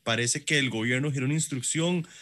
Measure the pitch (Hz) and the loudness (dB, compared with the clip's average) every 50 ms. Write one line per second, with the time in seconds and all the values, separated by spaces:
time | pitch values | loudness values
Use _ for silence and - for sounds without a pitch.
0 | _ 117 113 110 120 120 - - - - 156 143 135 127 - 113 110 120 127 127 | _ 0 0 2 2 0 0 -2 0 0 2 2 2 2 0 -2 0 0 0 0
1 | 139 151 135 139 127 131 147 160 156 - 147 131 120 - - 156 165 175 180 175 | 0 0 0 0 0 0 0 0 0 -2 -4 -4 -2 -2 -2 0 0 2 0 0
2 | 160 - - - | -2 -4 -12 -20